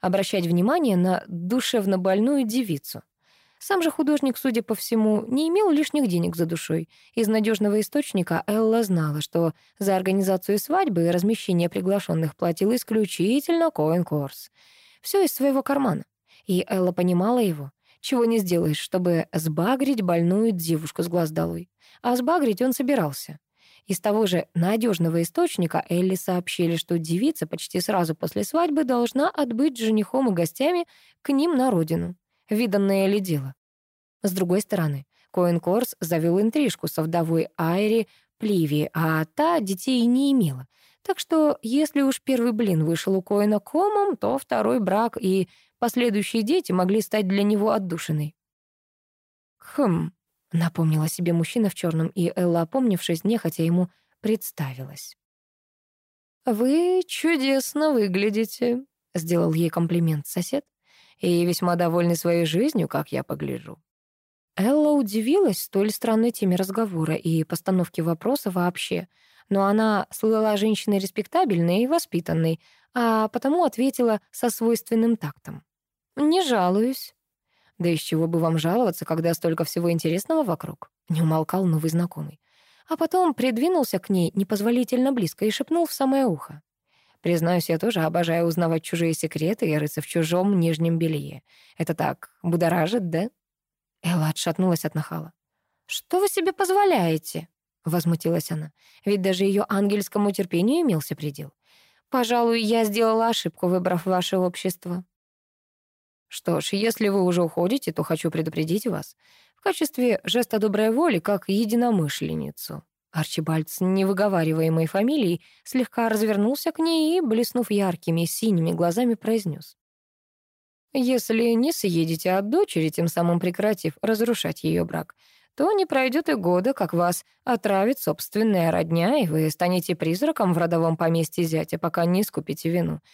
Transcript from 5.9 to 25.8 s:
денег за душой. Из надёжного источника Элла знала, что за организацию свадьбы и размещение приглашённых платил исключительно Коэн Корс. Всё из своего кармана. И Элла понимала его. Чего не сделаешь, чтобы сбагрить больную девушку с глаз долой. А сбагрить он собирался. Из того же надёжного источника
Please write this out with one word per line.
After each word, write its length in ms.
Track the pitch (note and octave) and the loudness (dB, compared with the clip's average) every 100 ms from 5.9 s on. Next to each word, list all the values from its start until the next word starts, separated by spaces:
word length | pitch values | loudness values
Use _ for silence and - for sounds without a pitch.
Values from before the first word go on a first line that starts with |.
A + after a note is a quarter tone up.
| D4+ B3 | 0 0
денег 260 | F3 E3+ | 0 0
за 120 | E3 E3 | -2 -2
душой. 420 | E3 - D#3+ E3 _ _ | -4 -4 -4 -4 _ _
Из 140 | - G#3+ | -2 0
надёжного 520 | A3 G#3+ G#3+ G#3 G#3 | 2 0 0 2 0
источника 600 | G#3 D4 - G3 E3+ E3 - | 0 -2 -2 -2 0 -2 0
Элла 360 | G#3+ A3 A3+ | 0 2 2
знала, 380 | G#3+ F3 D#3 D3 | 2 0 0 -2
что 320 | D3+ E3+ E3 - _ _ | -4 0 0 -2 _ _
за 180 | G3 F#3+ | 0 2
организацию 600 | F#3 G3 F#3+ F#3 - G3+ | 2 0 2 0 0 -2
свадьбы 460 | - F4 F4+ E3+ | 0 0 2 2
и 60 | E3+ | 2
размещение 580 | F3 G3 A3+ - F3 E3+ | 2 0 0 0 0 0
приглашённых 680 | G3 F#3 G3+ - E3 D#3+ - | -2 0 -2 0 -2 -2 -2
платил 380 | F3 E3 G3 | -4 0 0
исключительно 960 | A#3+ - A3 G#3 - F3+ C4 - E4 E4 | 0 0 -2 0 0 0 0 0 0 0
Коэн 340 | - D#3 F3 | 2 0 2
Корс. 460 | F3 D3+ C#3 - - _ _ - _ _ | 0 -2 -4 -10 -20 _ _ -20 _ _
Всё 200 | - G4 | -2 2
из 100 | F4+ | 2
своего 300 | - C#4 C4+ | 2 0 2
кармана. 420 | C4 C#4 C4+ D#3+ - _ _ _ - | 0 0 0 -2 -6 _ _ _ -2
И 180 | F#3 - | -2 0
Элла 240 | F#3+ F3+ | 0 0
понимала 480 | F3+ F3+ F3 G3 B3 | 2 2 2 2 2
его. 300 | G#3+ D3+ C#3 - _ _ | 0 -2 -8 -16 _ _
Чего 220 | - B3+ A#3 | -4 0 2
не 100 | A3+ | 2
сделаешь, 400 | F#3 E3+ E3+ D3+ | 2 2 2 -2
чтобы 520 | - F#3 F3 E3 - | -2 -2 2 0 0
сбагрить 720 | E3+ D#3+ D3+ F3+ C4 C4+ B3 | -4 -2 0 0 0 0 0
больную 500 | F3+ E3+ E3+ G3 A3+ | 0 2 2 2 2
девушку 500 | F#3 E3 D#3+ D#3+ - | 0 -2 -2 -2 -6
с 60 | E3+ | -4
глаз 220 | F3 D#3+ | -2 -2
долой. 400 | D#3+ E3 E3+ F3+ _ _ _ | -2 -4 -6 -12 _ _ _
А 140 | - B3 | -2 0
сбагрить 440 | B3 E4+ C#4 G3 | 2 2 2 2
он 140 | B3+ | 0
собирался. 640 | B3 B3+ C#4 D#3 C3+ - D3+ _ _ _ _ - | 0 0 0 0 -4 -12 -16 _ _ _ _ -8
Из 120 | F#3+ | -4
того 280 | G#3 G#3 G#3 | 0 2 2
же 200 | F3 - | 0 -2
надёжного 680 | E3+ F3 A3 A#3 F3+ E3 E3+ | -2 0 0 0 0 0 0
источника 600 | E3+ - F4 - E3+ E3 | -2 0 -2 0 -2 -2